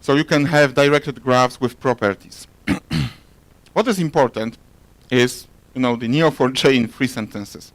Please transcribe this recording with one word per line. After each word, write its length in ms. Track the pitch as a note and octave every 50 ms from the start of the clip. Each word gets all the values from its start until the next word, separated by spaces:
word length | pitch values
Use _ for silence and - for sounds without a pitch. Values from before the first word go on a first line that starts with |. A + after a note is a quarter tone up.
So 140 | _ - C#3
you 80 | C#3+ D3+
can 220 | - E3+ D3 C#3+
have 280 | C3+ E3 D3 D3 C#3 B2
directed 480 | C#3+ C#3+ C#3+ C#3+ D3 C#3+ - C3 - A2+
graphs 360 | C3+ B2+ B2 B2+ B2 - -
with 200 | C3 A#2+ A#2+ _
properties. 680 | - C#3 B2 - - G2+ G2 - - - - - - _ _ _ _
<clears throat> 1040 | - F#2+ F#2 _ _ - D#2+ C#3 A#2+ - - _ _ _ _ _ _ _ _ _ _ _
What 140 | - A3
is 120 | C4 A3 F#3
important 580 | F3 D#3 C#3+ D#3+ C#3 A#2+ - A2 A2 A2+ A2+ - _ _ _ _ _ _ _ _ _ _
is, 380 | B2 B2+ B2 B2+ B2 - - - _ _ _ _ _
you 80 | B2+
know, 140 | B2+ B2 A#2+
the 100 | A#2 A#2
N 80 | A#2 B2
E 80 | D3+ E3
O 80 | D#3+
four 180 | C#3+ - C3+ B2+
J 260 | C3 C3+ - D3 C3+
in 100 | B2+ A#2
three 200 | A2 - - C3+
sentences. 640 | B2 - - A2 G#2 - A2 G2+ - - - - -